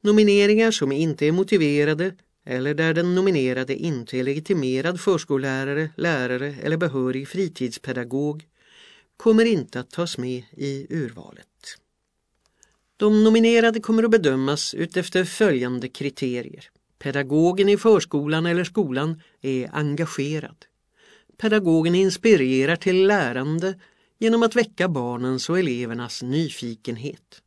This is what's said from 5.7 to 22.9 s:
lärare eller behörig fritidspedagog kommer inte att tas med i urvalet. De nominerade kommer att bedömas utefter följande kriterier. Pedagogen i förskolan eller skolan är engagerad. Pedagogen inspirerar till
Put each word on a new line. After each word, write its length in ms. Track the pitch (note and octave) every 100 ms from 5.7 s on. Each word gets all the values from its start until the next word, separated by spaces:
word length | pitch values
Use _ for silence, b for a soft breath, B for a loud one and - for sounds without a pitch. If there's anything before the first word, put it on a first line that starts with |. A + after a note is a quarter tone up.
| C#3+ D#3 -
lärare 580 | E3+ D3+ B2 B2+ C#3 C#3
eller 140 | - D#3+
behörig 520 | E3+ C3+ B2+ B2+ C#3
fritidspedagog 1200 | F3 F#3+ - B2 A2+ - B2+ A#2+ C3 D3 D3+ - b b b b b b _
kommer 280 | A3+ A3
inte 360 | A3+ G3+ A#2+ B2
att 100 | B2
tas 280 | - E3+ -
med 240 | B2+ B2+ A#2+ -
i 300 | C#3 C#3 -
urvalet. 560 | E3 C3 A2 - - _ _ - - _ _ _ _ _ _ _ _ _ _ _ _
De 280 | G#3 G#3+
nominerade 560 | A3 A3 A3+ A#3 A3+ A3+
kommer 220 | G#3+ A3
att 80 | A3+
bedömas 640 | A3 D#3+ C3 C3+ D3 -
utefter 500 | - E3 - F3+ F#3
följande 640 | F3+ - G#3+ C#3 B2 B2+ B2+
kriterier. 800 | - C#3+ C3+ C3 B2 A#2+ - - _ _ _
Pedagogen 720 | C#3+ C#3 C3+ D3 E3 F#3 G3
i 80 | G3+
förskolan 680 | A3 G#3 - D3 D3 D#3+ E3+
eller 180 | E3+
skolan 560 | F3 - E3+ B2+ D3+ D#3+ b b
är 280 | C3+ C3 B2
engagerad. 920 | - D3 D3 D#3+ - C#3 D#3 D3 - _ _ _ b b b b _
Pedagogen 560 | A3 G#3+ F#3 D#3+ D#3+
inspirerar 840 | F3 F#3+ F#3 A3+ G3+ C3 C3 C3+ B3+
till 300 | -